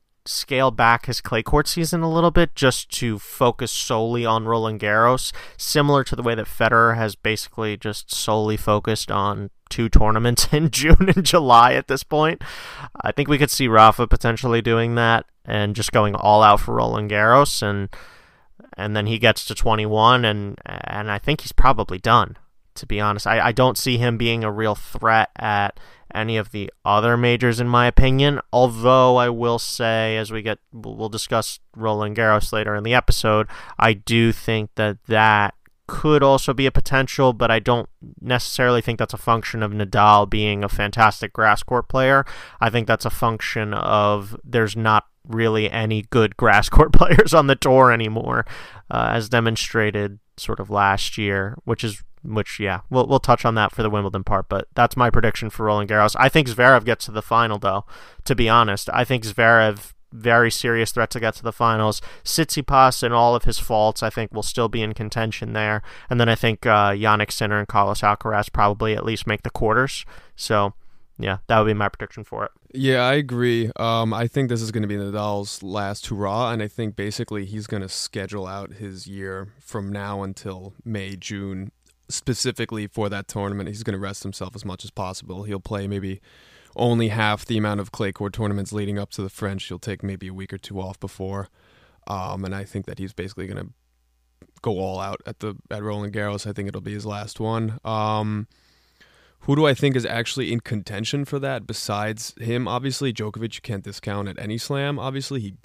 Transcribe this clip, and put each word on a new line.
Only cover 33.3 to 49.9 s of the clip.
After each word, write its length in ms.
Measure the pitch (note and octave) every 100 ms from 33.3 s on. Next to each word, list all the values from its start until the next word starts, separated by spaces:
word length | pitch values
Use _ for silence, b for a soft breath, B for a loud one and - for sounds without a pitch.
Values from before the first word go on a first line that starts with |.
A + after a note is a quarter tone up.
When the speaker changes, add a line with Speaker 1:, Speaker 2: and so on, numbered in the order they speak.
| G#2+ G#2+ B B B
Speaker 1:
I 160 | A2+
do 380 | G#2+ - A#2 A#2
think 400 | A2 - A2 G#2+
that 300 | - G#2+ G2+ -
that 480 | A2 A2 G#2 G2+ - _ _ -
could 380 | - D#3 D3
also 280 | C#3 C3+ -
be 140 | B2 C3+
a 60 |
potential, 600 | - - C3 C3 - C3
but 200 | A#2 A#2
I 80 | A2+
don't 300 | G#2 A#2+ - - E3+ -
necessarily 600 | A#2+ B2+ - - B2 A#2+
think 160 | B2 A2+
that's 160 | A2+
a 40 | A#2+
function 440 | - A2+ - A2+
of 100 | G#2+
Nadal 560 | G#2 G2+ G#2+ G#2 G#2 G2+
being 360 | G#2+ G#2+ G2+
a 60 | G2+
fantastic 600 | - G#2 A#2+ A2 - G#2+
grass 300 | - A2 G#2
court 280 | - B2 -
player. 360 | C3 C3 C#3 - B B B
I 120 | A2+
think 160 | A#2 A2
that's 180 | A2+ A#2
a 60 |
function 640 | - A2+ A2 - A#2 G#2+ G#2
of 600 | - G#2 G#2 G#2 G2+ -
there's 320 | B2+ A#2 G#2+ G#2+
not 300 | A2 G#2+ - _ -
really 420 | A2+ A2+ A2 G#2+
any 340 | A2+ A2 A2 G2+
good 260 | A#2+ G#2+ -
grass 320 | A2+ G#2 -
court 220 | - D#3
<laughs> 0 |
players 420 | - - B2 - D#3+
on 100 | C#3
the 100 | C3+
tour 360 | C3+ C3 B2+
anymore, 560 | A#2 A2 A2 A#2+ A#2+ - B B B -
uh, 220 | - A2+
as 160 | A#2 G#2+
demonstrated 880 | A#2+ A2+ A2+ - A#2 G#2+